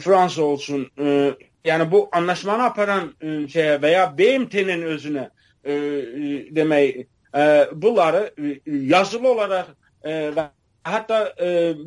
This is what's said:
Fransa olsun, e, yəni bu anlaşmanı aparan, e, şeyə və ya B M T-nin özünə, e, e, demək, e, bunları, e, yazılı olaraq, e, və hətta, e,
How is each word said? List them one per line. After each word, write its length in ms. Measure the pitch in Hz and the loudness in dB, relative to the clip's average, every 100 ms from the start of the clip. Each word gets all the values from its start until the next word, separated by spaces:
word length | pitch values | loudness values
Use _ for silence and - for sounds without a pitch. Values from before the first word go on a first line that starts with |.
Fransa 420 | 151 190 180 160 | 2 4 4 0
olsun, 440 | 151 143 143 143 127 - | -2 -2 -4 -8 -8 -6
e, 360 | 147 143 143 - - _ - | 0 2 0 -2 -14 _ -2
yəni 220 | 160 160 | 0 2
bu 180 | 196 202 | 2 2
anlaşmanı 560 | 175 175 175 190 214 247 | -2 0 -2 -2 0 0
aparan, 440 | 226 202 196 165 - | 0 -2 -2 -4 -10
e, 60 | 156 156 147 | -8 -6 -6
şeyə 300 | 160 156 143 | -2 0 2
və 120 | 147 | 4
ya 120 | 175 180 143 | 4 2 2
B 120 | 202 269 | 2 2
M 100 | 247 | 0
T-nin 340 | 196 190 175 165 | -2 -2 -2 -4
özünə, 360 | 151 143 143 123 _ _ _ | -6 -6 -6 -8 _ _ _
e, 100 | 139 | -6
e, 60 | 143 147 143 123 127 147 143 113 156 | -4 -4 -4 -6 -8 -6 -6 -6 -2
demək, 460 | 156 151 139 127 123 _ _ 139 | 2 4 2 0 -12 _ _ 0
e, 320 | 147 147 139 | 4 6 4
bunları, 520 | 160 196 233 165 165 208 - | 2 0 4 2 2 -2 -6
e, 220 | 147 139 - | -8 -8 -6
yazılı 680 | 147 131 175 196 226 254 | -6 2 2 2 0 0
olaraq, 420 | 233 202 190 175 143 _ _ | 0 0 -2 -4 -12 _ _
e, 80 | 151 160 151 151 | -8 -6 -4 -4
və 120 | 151 _ _ _ 160 | -6 _ _ _ -6
hətta, 340 | 208 220 220 202 - | -6 -2 -2 -2 -4
e, 80 | 175 175 170 156 | -2 0 0 -2